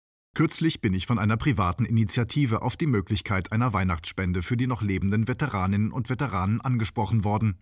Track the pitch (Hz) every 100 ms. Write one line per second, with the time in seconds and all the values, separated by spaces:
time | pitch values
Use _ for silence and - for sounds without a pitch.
0 | _ _ _ - 151 - 160 - 107 92
1 | - 113 104 110 147 104 90 - 113 113
2 | 107 120 117 147 127 110 123 - 160 107
3 | 90 101 - 95 - 110 123 98 92 80
4 | - - 92 90 85 120 127 120 104 95
5 | 98 110 113 120 143 98 92 101 107 -
6 | 110 120 131 92 95 120 127 120 107 -
7 | 95 113 101 104 107 92